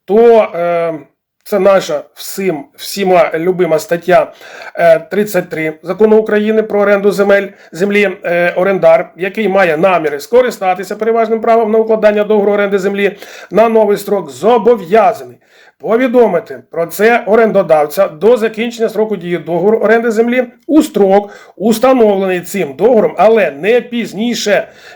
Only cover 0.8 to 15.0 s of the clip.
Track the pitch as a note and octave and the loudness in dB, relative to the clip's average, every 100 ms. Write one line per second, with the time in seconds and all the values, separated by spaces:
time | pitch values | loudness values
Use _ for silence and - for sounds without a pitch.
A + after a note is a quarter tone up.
0.8 | E3 D#3 - _ _ _ - G#3 G3 F#3+ | -4 -6 -14 _ _ _ -6 0 2 2
1.8 | - D3 - - - - F#3+ D3+ - - | 0 -8 -10 -16 -14 -6 -4 -6 -10 -16
2.8 | - G3+ F#3+ F3+ D3+ D#3+ F3 F3+ E3+ D#3 | -12 -4 2 2 2 0 -2 -2 0 -2
3.8 | - E3+ F3+ E3+ D3 - - - - - | -2 -4 2 2 2 -6 -20 -20 -14 0
4.8 | E3+ D#3+ D#3+ F#3+ G#3 F3+ F3 D#3+ D#3 D#3 | 2 2 0 -4 -2 -4 -6 -6 -6 -8
5.8 | E3 F#3 G#3+ G#3+ G#3+ G#3 G#3 A3 G#3+ G#3 | -10 0 2 2 2 0 0 0 0 0
6.8 | G3+ G3+ G3+ F#3 G3+ G3+ G3 - - D#3+ | 0 2 0 0 0 0 -2 -10 -18 -6
7.8 | G3+ G3+ G3 F3+ F3 F3 F3 F3 F#3 F#3+ | -2 0 0 -2 -4 -2 0 0 -2 2
8.8 | E3 E3+ F3+ - F#3+ A3 G#3 G3 F#3 D3+ | 4 2 0 -8 -8 -4 -2 2 2 2
9.8 | F#3+ F3 D3+ C#3+ - A#3 B3 - F#3 F#3 | 0 0 -2 -6 0 2 2 -2 -4 -4
10.8 | F#3 G#3 G#3+ A3+ A3 A3+ A#3 A3+ A3 A3 | -6 -6 -2 0 -2 -2 0 2 2 0
11.8 | A3 A3 G#3 G#3 G3+ G#3+ G3+ G3+ G3+ G3 | 0 2 2 2 0 0 0 0 0 -2
12.8 | G3 G3+ G3 G3 - - - F3+ A3+ A3 | -2 -2 -2 -4 -14 -20 -4 0 2 2
13.8 | G#3 G3 - G3+ D#3 B2+ F#3+ A#3+ G#3 A#3 | 2 0 -2 -4 -4 -4 0 2 2 0
14.8 | E3 A3 | 2 2